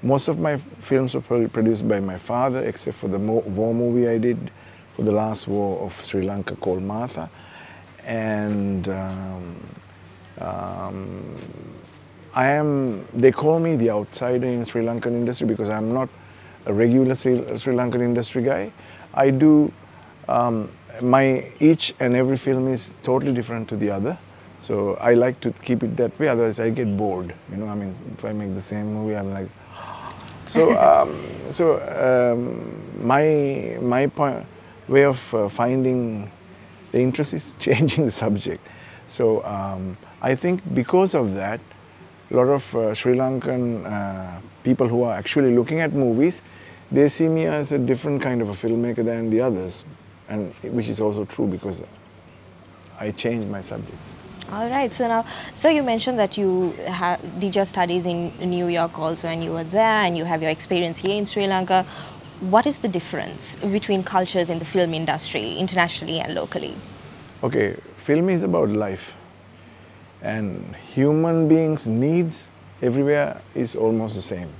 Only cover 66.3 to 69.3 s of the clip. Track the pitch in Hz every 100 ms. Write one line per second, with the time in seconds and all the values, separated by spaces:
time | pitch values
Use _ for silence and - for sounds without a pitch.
66.3 | 170 - - - - - - - - -
67.3 | - 120 - 101 - - - - 147 185
68.3 | 180 190 175 110 107 104 95 - - -